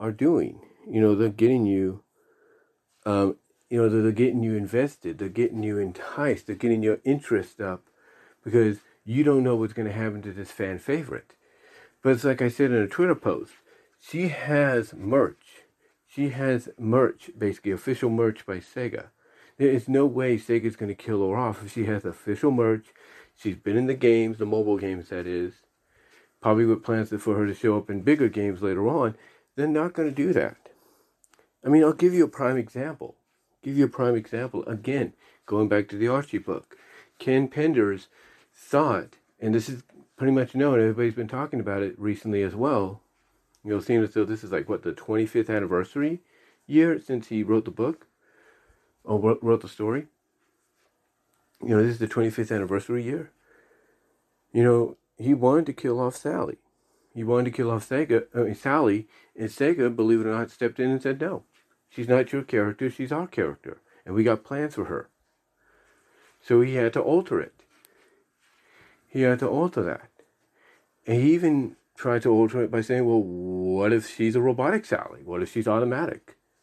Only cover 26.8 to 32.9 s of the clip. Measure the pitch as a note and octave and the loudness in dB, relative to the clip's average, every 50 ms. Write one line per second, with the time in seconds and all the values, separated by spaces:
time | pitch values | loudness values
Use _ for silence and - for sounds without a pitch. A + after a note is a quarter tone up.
26.8 | - - A2+ A2+ G#2+ - G#2+ G#2 - A2+ G#2 G#2 G#2 G2+ F#2+ - - A2 G#2 G#2 | 0 -2 -2 -2 -2 -4 -6 -6 -2 -2 0 0 0 -2 -2 -2 0 0 0 0
27.8 | G2 - G2+ G2 F#2 C#3 D3+ D3 C3 G#2 F#2 G#2 G2+ G2+ F#2+ F2+ G#2 F#2+ F#2+ F#2+ | -2 -4 -6 -2 2 2 2 4 2 0 0 -2 -2 -2 -2 -2 -2 -2 0 0
28.8 | G2+ A#2+ D#3 D#3 B2+ A2 A2 - _ _ _ _ _ _ _ C#3 D3 D#3 D3+ D3+ | 0 0 0 0 0 -2 -4 -6 _ _ _ _ _ _ _ -4 -2 0 0 0
29.8 | E3 F3 - E3+ D#3+ D3 C3+ C#3 C#3 F#3 F3 F#2 C2+ - - - - - _ _ | -2 -2 -2 -2 -4 -2 -2 -2 0 0 2 2 0 -2 -4 -10 -20 -20 _ _
30.8 | _ _ _ _ _ _ _ _ _ _ _ _ _ _ _ _ - C3+ D3 D#3+ | _ _ _ _ _ _ _ _ _ _ _ _ _ _ _ _ 0 4 6 6
31.8 | D#3 D#3 D#3 - F3 F3+ F3+ F3+ D#3 - - - C3+ B2 C3 B2 A2 - - B2 | 6 6 4 4 2 4 4 4 2 2 0 -2 -2 0 0 -2 -4 -6 -6 -8
32.8 | C3+ D#3+ | -8 -8